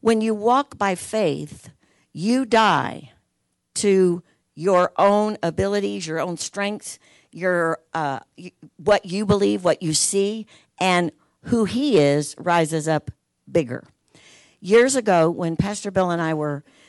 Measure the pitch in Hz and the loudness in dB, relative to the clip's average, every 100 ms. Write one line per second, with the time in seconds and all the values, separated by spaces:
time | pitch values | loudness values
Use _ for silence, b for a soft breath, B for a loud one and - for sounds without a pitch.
0 | 220 226 220 214 214 254 277 - 202 180 | 2 2 0 0 2 2 0 -2 -2 -2
1 | - 220 185 139 147 - - _ _ _ | -4 -2 0 -2 -8 -16 -20 _ _ _
2 | _ - 190 254 254 226 220 151 123 - | _ -6 -2 0 2 4 4 2 -2 -10
3 | 139 _ _ _ _ _ _ - 202 190 | -18 _ _ _ _ _ _ -2 2 4
4 | 185 175 - _ _ - 175 180 180 - | 4 0 -8 _ _ -8 0 2 2 2
5 | 196 208 214 214 170 156 196 208 202 202 | 4 4 0 -2 -4 -2 -2 -2 -4 -6
6 | 160 156 170 170 - 202 202 214 - - | -8 -6 -6 -6 -10 -6 -6 -6 -12 -18
7 | b b b 165 185 180 165 165 _ 160 | b b b -6 -2 0 0 -4 _ -6
8 | 151 135 - - 180 _ - _ 170 202 | -4 -6 -12 -20 -20 _ -20 _ 0 0
9 | 185 185 214 208 202 208 180 156 170 156 | 0 -6 0 2 2 0 0 0 -2 -2
10 | - 196 196 220 214 b b - 185 180 | -2 -2 -2 -4 -12 b b -4 0 2
11 | 175 _ _ _ - 233 202 214 294 202 | 0 _ _ _ -4 0 0 0 2 4
12 | 143 143 147 - 175 170 160 160 151 151 | 4 2 -2 -6 0 0 0 -2 -2 -2
13 | - - _ _ - 139 131 123 - _ | -4 -18 _ _ -2 -2 -2 -8 -14 _
14 | _ b b b b b 180 220 254 262 | _ b b b b b 2 4 4 2
15 | 220 180 160 170 170 165 196 208 202 190 | 2 4 4 2 -4 -2 -4 -4 -4 -2
16 | 185 170 165 160 151 143 - b | 0 0 -2 -2 -4 -6 -10 b